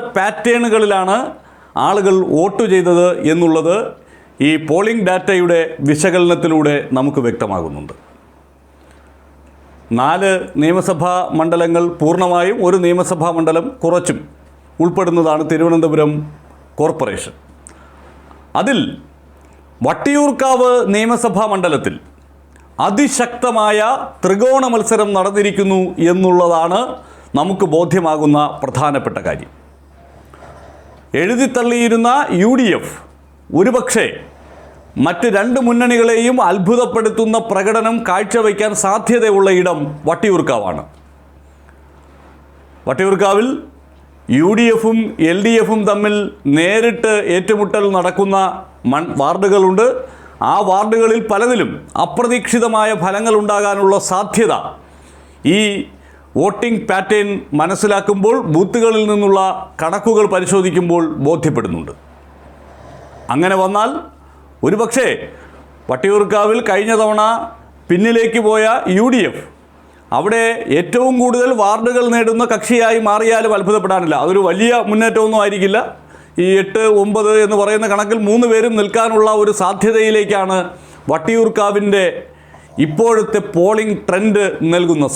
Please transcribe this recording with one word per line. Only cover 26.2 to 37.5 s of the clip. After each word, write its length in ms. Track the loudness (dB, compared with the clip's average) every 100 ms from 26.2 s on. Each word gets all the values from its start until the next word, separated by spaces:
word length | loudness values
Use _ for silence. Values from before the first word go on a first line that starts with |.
| 4 4 4 2 0 -2 -4 -8 -18 -20 -6 -4
നമുക്ക് 260 | -2 -2 0
ബോധ്യമാകുന്ന 680 | 0 2 0 0 0 2 2 0 -4
പ്രധാനപ്പെട്ട 560 | -6 -2 -2 -2 -4 -6 -6
കാര്യം. 240 | -8 -10 -20 -20 -20 -20 -20 -20 -20 -20 -20 -20 -20 -20 -20 -20 -20 -8 -4
എഴുതിത്തള്ളിയിരുന്ന 880 | -2 0 0 0 -2 0 2 2 2 0 0 0
യു 100 | 2 2
ഡി 80 | 2 0
എഫ് 180 | -4 -16 -20 -20 -20 -20 -4 0
ഒരുപക്ഷേ 460 | 2 0 -2 -2 -2 -4 -18 -20 -20 -20 -20 -20 -12 -2 -2
മറ്റ് 220 | 0 0 0
രണ്ട് 200 | 0 0 2
മുന്നണികളെയും 720 | 2 2 2 2 2 2 2 2
അത്ഭുതപ്പെടുത്തുന്ന 880 | 0 2 2 0 0 -2 0 0 0
പ്രകടനം 460 | -2